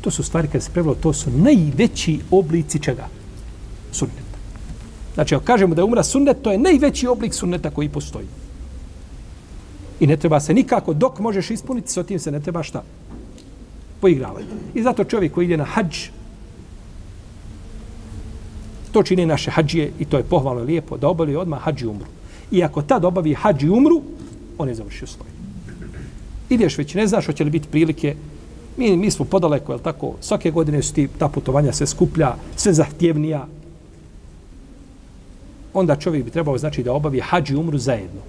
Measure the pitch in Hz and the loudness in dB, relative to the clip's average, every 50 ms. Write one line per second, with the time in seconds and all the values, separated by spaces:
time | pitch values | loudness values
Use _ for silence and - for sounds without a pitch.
0 | - 208 - - 147 - - 165 160 147 - 127 - - - 175 170 156 123 - | -2 -2 -2 -2 -4 0 0 0 0 2 0 -2 -2 0 -2 0 2 2 0 2
1 | - 160 147 - - 147 117 139 185 285 302 202 160 151 127 123 240 226 - - | 2 0 0 0 -2 0 4 6 8 8 8 8 6 4 4 4 2 2 2 0
2 | - 165 156 147 - - 185 185 175 151 165 170 151 - - 147 - 156 123 - | 0 0 0 -2 0 4 4 4 4 4 0 0 0 0 -2 -2 0 -2 -2 -2
3 | - - - - - - - - - - - - - - - - - - - - | -6 -12 -14 -16 -16 -16 -16 -14 -14 -14 -14 -14 -14 -14 -14 -14 -14 -10 -4 -4
4 | 143 - - - - - - - - - - - - - - - - - - - | -4 -4 -4 -12 -12 -12 -12 -14 -14 -14 -14 -14 -12 -12 -14 -14 -14 -16 -16 -14
5 | - - - - 151 - 156 135 - - 247 208 196 180 165 160 185 220 240 226 | -14 -8 -2 -2 0 2 2 0 4 4 4 6 6 4 4 4 4 4 4 2
6 | 160 - - 269 285 285 262 - - 220 196 196 277 381 339 254 294 277 - - | 2 2 2 4 4 4 4 2 2 0 2 4 6 6 6 6 6 4 2 2
7 | 254 247 247 208 233 196 - - - 175 175 175 175 151 - - 151 147 147 147 | 0 0 2 0 0 -4 -4 -2 -2 -2 -2 -2 -4 -4 -2 -2 -4 -2 -4 -6
8 | 143 - - 107 98 101 - - - - - - - - - - - - - - | -8 -8 -10 -12 -12 -12 -14 -16 -16 -16 -14 -14 -14 -14 -14 -14 -14 -16 -16 -18
9 | - - - - - - - - - - - - - - - - - - - - | -18 -16 -16 -16 -16 -16 -18 -18 -18 -18 -18 -18 -16 -16 -18 -16 -16 -16 0 2
10 | 170 139 143 147 - 170 151 143 147 - 160 247 - - 262 202 - - 156 151 | 4 4 4 4 4 4 4 4 4 4 4 4 4 4 2 0 2 0 2 2
11 | 233 262 254 - 208 226 202 196 - - 220 233 - - 262 240 - - - 185 | 2 2 2 -2 -4 -2 0 -2 -2 -2 -6 -6 -4 -6 -6 -6 -6 -6 -6 -6
12 | 170 180 202 165 - 160 143 147 147 185 165 170 151 - - - - - - - | -4 -4 -6 -4 -4 -4 -6 -4 -4 -4 -6 -6 -6 -6 -8 -10 -10 -12 -18 -20
13 | - - - - - - - - - - - - - - - - - - - - | -18 -16 -16 -16 -16 -16 -18 -20 -20 -20 -20 -20 -18 -18 -18 -18 -18 -18 -6 4
14 | - 185 165 131 127 107 101 - - - - - - - - 233 220 254 240 220 | 4 4 6 4 0 -6 -10 -12 -12 -12 -12 -12 -12 -6 -4 0 2 2 2 2
15 | 196 - - 220 185 147 - 180 175 175 170 156 139 - - 220 214 160 - - | 0 0 2 0 0 0 2 0 2 2 2 0 0 0 0 0 0 0 -4 -8
16 | - - - - - - - - - - - - - - - - - - - - | -12 -12 -14 -18 -18 -18 -18 -18 -20 -20 -18 -20 -18 -18 -18 -18 -18 -16 -16 -16
17 | - - - - - - - - - - - - - - - - - - - - | -16 -16 -16 -18 -18 -18 -18 -16 -16 -16 -16 -16 -16 -14 -14 -14 -14 -14 -16 -16
18 | - - - - - - - - - - - - - - - - - - - 220 | -14 -12 -12 -12 -12 -12 -12 -12 -14 -14 -14 -14 -14 -12 -12 -12 -12 2 4 4
19 | 190 - 185 180 175 160 151 135 - - - - 160 143 165 165 151 - - - | 4 6 4 4 4 4 2 0 0 0 2 2 2 2 2 0 0 0 -4 -6
20 | 143 - - 135 - - 180 165 131 135 127 120 117 135 165 165 151 - - 127 | -2 0 0 0 2 4 2 2 2 2 -2 -2 0 0 0 -2 -2 -6 -6 0
21 | 135 147 180 160 165 147 139 160 185 170 151 123 - 160 151 143 123 110 107 101 | 2 2 2 2 0 0 0 -2 -2 -2 -4 -2 -2 -2 -2 -2 -4 -6 -6 -6
22 | - - - - - - - - - - - 180 175 151 - 151 147 - 269 208 | -10 -14 -16 -18 -18 -18 -18 -18 -8 0 2 2 2 2 0 -2 2 2 4 4
23 | 165 180 175 190 165 156 139 - - 160 156 127 139 160 196 247 277 311 339 302 | 4 2 2 2 2 2 0 4 4 4 4 4 4 4 6 8 8 8 6 4
24 | - - - - - - - - - - - - 156 131 117 113 107 101 - - | 2 -6 -12 -14 -14 -16 -16 -16 -16 -16 -8 -6 -4 -4 -4 -6 -10 -12 -12 -12
25 | - - - - - - - - - - - - - - - - - - - - | -12 -12 -14 -16 -16 -18 -16 -14 -14 -14 -14 -14 -14 -14 -14 -14 -14 -14 -12 -14
26 | - - - - - - - - - - 254 226 208 156 - - - 147 - 190 | -14 -14 -14 -14 -14 -12 -12 -12 -2 0 2 4 4 2 2 0 -4 -2 0 0
27 | 220 196 220 202 147 - 147 - 160 147 151 165 147 - - 151 165 160 151 - | 2 2 2 2 0 -2 -2 0 0 0 0 -2 -2 0 2 4 4 4 2 0
28 | - 143 143 - - - - - - - - - - - - - 247 220 185 170 | -2 -2 -2 -4 -12 -16 -16 -18 -18 -18 -18 -18 -18 -12 -4 0 4 4 4 4
29 | 202 208 - - - - - 190 175 156 147 135 - - 131 120 - - 147 - | 4 0 0 0 -2 2 2 2 4 4 2 0 -2 -4 -6 -4 -4 -6 -6 -4
30 | - 123 117 - - - 214 - - 170 151 165 160 147 147 143 127 - - 156 | -6 -8 -8 -8 -4 -2 -2 0 0 0 2 2 2 2 2 0 0 0 0 0
31 | 139 135 - - 165 143 143 135 - - 131 143 147 135 - - 147 143 - - | 0 0 0 -2 -2 0 0 -2 -2 2 2 4 2 2 2 0 -2 -2 2 2
32 | 175 147 - 160 151 127 - - - - - - - 208 170 151 147 147 - - | 2 2 4 2 2 2 0 -4 -10 -12 -8 0 2 4 6 6 4 2 2 2
33 | 175 165 160 151 151 156 151 135 127 - - - - - - - - - - - | 2 2 2 2 0 -2 -2 -4 -6 -10 -16 -20 -20 -20 -20 -20 -20 -20 -20 -20
34 | - - - - - - - - - - - - - - - - - - - - | -20 -20 -20 -20 -20 -20 -20 -20 -20 -20 -20 -20 -20 -20 -20 -20 -20 -20 -20 -20
35 | - - - - - - - - - - - - - - - 196 185 160 185 151 | -20 -20 -20 -20 -20 -20 -20 -20 -20 -20 -20 -20 -20 -4 0 2 4 4 4 2
36 | - 185 160 143 120 117 - 165 165 147 135 120 151 156 147 135 120 123 123 147 | 2 0 0 0 -2 -2 -2 -2 0 0 0 0 -2 -2 -2 -2 -2 0 0 0
37 | 147 151 135 127 117 - - 185 156 - 135 147 165 165 147 139 113 127 123 110 | 0 0 0 -2 0 2 0 0 2 0 -2 0 0 0 -2 0 0 0 -2 -2
38 | 95 87 98 95 - | -4 -10 -14 -14 -14